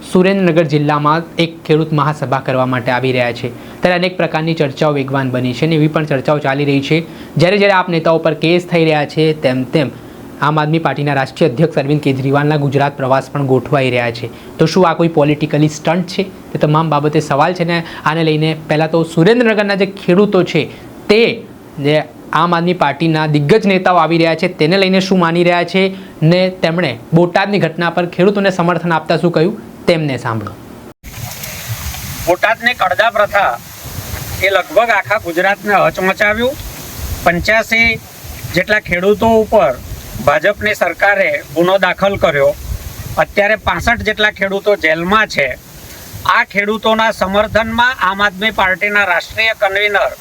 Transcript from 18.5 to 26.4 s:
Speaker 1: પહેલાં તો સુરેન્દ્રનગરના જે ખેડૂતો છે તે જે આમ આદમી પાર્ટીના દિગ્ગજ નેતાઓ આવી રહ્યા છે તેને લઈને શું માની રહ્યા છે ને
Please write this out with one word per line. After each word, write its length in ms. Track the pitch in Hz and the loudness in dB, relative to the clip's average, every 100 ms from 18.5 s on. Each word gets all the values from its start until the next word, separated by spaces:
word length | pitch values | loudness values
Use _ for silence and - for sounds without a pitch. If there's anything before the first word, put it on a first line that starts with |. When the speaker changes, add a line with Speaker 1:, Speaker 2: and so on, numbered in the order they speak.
| 151 - | -2 -2
Speaker 1:
પહેલાં 240 | 156 160 165 | 0 2 2
તો 80 | 165 - | 0 2
સુરેન્દ્રનગરના 640 | 170 240 233 208 202 196 190 | 4 4 4 2 0 0 0
જે 60 | - | -2
ખેડૂતો 420 | - 175 208 190 175 | 2 4 4 2 2
છે 140 | 160 120 - - - - | 0 -2 -8 -18 -20 0
તે 100 | 208 220 117 - - - - 143 | 2 4 0 -10 -20 -18 -4 0
જે 100 | 151 - - - 151 | 0 0 -14 -4 0
આમ 140 | 170 170 | 2 2
આદમી 180 | 175 180 | 0 0
પાર્ટીના 460 | 147 139 165 156 156 | 0 0 0 2 2
દિગ્ગજ 320 | 147 143 220 202 | 0 4 4 4
નેતાઓ 280 | 185 190 180 | 2 4 4
આવી 180 | 156 165 | 4 4
રહ્યા 180 | 165 160 | 2 2
છે 80 | 180 180 | -2 0
તેને 140 | 151 190 | 2 4
લઈને 180 | 190 190 190 | 4 2 2
શું 120 | 190 | 2
માની 220 | 170 170 175 | 2 4 4
રહ્યા 200 | 175 170 | 2 2
છે 80 | 190 190 190 - - 156 | 0 0 -2 -16 0 4
ને 80 | 180 | 4